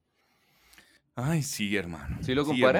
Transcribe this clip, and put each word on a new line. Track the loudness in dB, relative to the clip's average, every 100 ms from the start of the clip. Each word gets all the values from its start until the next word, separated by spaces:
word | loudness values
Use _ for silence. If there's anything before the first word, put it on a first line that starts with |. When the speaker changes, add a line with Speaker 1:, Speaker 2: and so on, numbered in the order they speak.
| _ _ _ _ _ _ _ -20 -20 _ _ -6
Speaker 1:
Ay, | -2 -2
sí, | -2 -4 -2 -2
hermano. | -4 -8 -10 -8
Speaker 2:
¿Sí | -2 0
lo |
Speaker 1:
Sí, | 0
Speaker 2:
compara? | 4 4 4